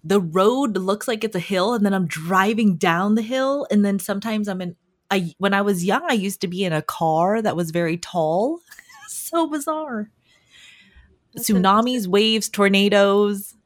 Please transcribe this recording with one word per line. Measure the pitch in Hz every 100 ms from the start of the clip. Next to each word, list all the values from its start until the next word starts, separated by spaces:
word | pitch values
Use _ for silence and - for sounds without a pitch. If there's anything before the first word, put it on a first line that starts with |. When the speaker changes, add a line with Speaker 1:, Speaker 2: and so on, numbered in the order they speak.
Speaker 1:
the | 160 202
road | 170 175 202 254 277 196
looks | 185 208 -
like | 220
it's | 220 185
a |
hill, | 170 190 196
and | 240
then | 202
I'm | 190 170
driving | 160 160 190 196 220 214 165
down | 180 165 202 220
the |
hill, | 220 262 269 285 294
and | 208
then | 202 196
sometimes | - 202 220 214 208
I'm | 185
in, | 180 175 _ _ _
I, | 196 170 -
when | 196
I | 196
was | 202 185
young, | 180 226 339
I |
used | 240 190 -
to | 185
be | 180
in | 190
a | 156
car | - - 165 160 180 220
that | 214 160
was | 170
very | 165 170 175
tall. | - 180 156 170 240 339
<laughs> | _ - _ - 807
So | - - 339 320
bizarre. | 302 285 311 302 226 214 _ _ _ _ - - - _ _ _ _ _
Speaker 2:
That's | - 233
Speaker 1:
Tsunamis, | 196 190 202 240
Speaker 2:
interesting. | 254 190
Speaker 1:
waves, | 202 220 220 -
tornadoes. | - 202 196 202 202 202 202 208 202 202 -